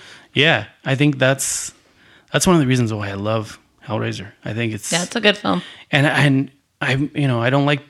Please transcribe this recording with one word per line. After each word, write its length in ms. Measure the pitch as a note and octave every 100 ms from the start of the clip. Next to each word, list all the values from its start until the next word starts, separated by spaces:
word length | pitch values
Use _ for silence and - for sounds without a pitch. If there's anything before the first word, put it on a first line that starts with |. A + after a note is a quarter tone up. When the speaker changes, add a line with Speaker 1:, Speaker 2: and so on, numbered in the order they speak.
| - - -
Speaker 1:
yeah, 320 | B2+ D#3 A#2+ G#2+ _ -
I 100 | C3
think 220 | D3 C3
that's, 560 | C3 C3+ - - - - _ _ _ _ _
that's 120 | C#3+ F#3
one 80 | E3+
of 40 |
the 60 | C3
reasons 260 | B2+ A2+
why 160 | G#2+ G2+
I 40 |
love 440 | G2 G#2 A2+ G#2+ - _ _ -
Hellraiser. 460 | A2+ A2+ G#2+ G#2 -
I 100 | -
think 200 | A2 A#2
it's 180 | G#2+ -
Speaker 2:
Yeah, 120 | E3+
it's 120 | F3+ A#3
a 60 |
good 160 | G#3 F#3+
film. 240 | G3+ F3+ - - -
Speaker 1:
And, 160 | D3 C#3+
and 440 | C#3 C#3+ C3+ C#3 _ _ -
I, 140 | C3+ C3+ D3
you 140 | - C3+
know, 140 | A#2
I 80 | A#2+
don't 160 | C#3 C#3+
like 180 | C#3